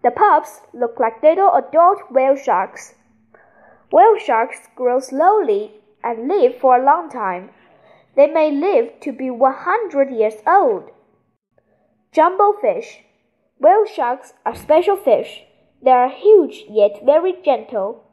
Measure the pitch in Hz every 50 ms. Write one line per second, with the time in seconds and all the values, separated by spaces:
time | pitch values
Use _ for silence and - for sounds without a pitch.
0 | - 240 240 - - 415 320 311 302 - - - - _ - 240 240 233 233 -
1 | 226 226 226 - - 302 330 381 392 392 - 277 247 - - 320 339 359 403 392
2 | - - 240 262 262 269 277 277 277 254 202 180 190 190 - - - - _ _
3 | _ _ _ _ _ _ _ _ _ _ _ _ _ _ _ _ _ _ - 302
4 | 381 453 440 - - - 240 220 233 269 - - _ _ _ - 254 247 247 269
5 | 269 - 262 269 320 370 427 427 359 240 202 202 214 214 _ - _ _ _ _
6 | - 240 233 220 233 277 381 403 277 254 254 - - 262 254 247 262 277 302 349
7 | 339 302 - 247 214 190 180 180 190 - _ _ _ _ _ _ _ _ _ _
8 | _ _ _ - 285 302 320 330 311 311 285 277 311 392 392 254 233 - - _
9 | - 302 233 - 262 254 247 226 269 262 269 - - 359 381 466 453 359 285 277
10 | 277 262 254 220 214 220 220 - _ 311 349 403 359 262 208 175 160 - _ _
11 | _ _ _ _ _ _ _ _ _ _ _ _ _ _ _ _ _ _ _ _
12 | _ _ _ 370 311 349 370 370 415 403 403 403 - 226 175 - - - - _
13 | _ _ _ _ _ _ _ _ _ _ _ _ 254 311 381 440 415 427 - -
14 | 269 233 254 285 - - _ _ _ 226 240 - - - 302 320 349 392 392 381
15 | - 277 220 135 147 - - - _ _ _ _ _ _ _ _ - 254 254 247
16 | 247 262 269 - - 403 440 392 302 - - - - - 208 214 208 190 208 -
17 | - 254 294 320 349 381 359 - - 294 262 220 220 - 247 214 190 202 240 -
18 | _ _